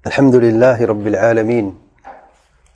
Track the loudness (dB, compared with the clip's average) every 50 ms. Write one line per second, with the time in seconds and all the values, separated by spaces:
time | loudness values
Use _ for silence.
0 | _ -6 -2 0 2 4 4 4 2 2 2 2 2 2 2 0 -2 -4 -4 -4
1 | -4 -4 -2 -2 0 0 0 0 -2 -2 -4 -4 -4 -6 -10 -16 _ _ _ _
2 | _ -20 -20 -20 _ _ _ _ _ _ _ _ _ _ _